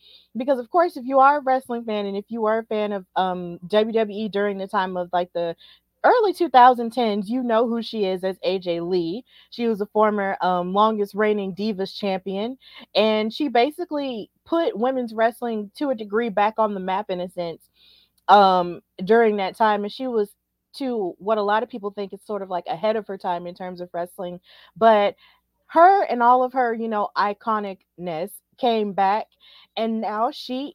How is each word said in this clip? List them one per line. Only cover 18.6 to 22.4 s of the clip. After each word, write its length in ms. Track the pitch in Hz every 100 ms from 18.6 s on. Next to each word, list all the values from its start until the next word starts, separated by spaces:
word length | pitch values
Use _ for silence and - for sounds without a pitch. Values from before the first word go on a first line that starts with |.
| 175 165 _ -
during 320 | 185 226 226 208
that 200 | 185 -
time. 280 | 220 208
And 80 | 208
she 160 | - 262
was, 260 | 233 208 _ _ _ _ -
to 360 | 269 233 185 -
what 200 | 190 220
a 40 |
lot 200 | 202 214
of 60 | 240
people 240 | 240 202
think, 200 | 196 196
it's 140 | 196 -
sort 160 | 208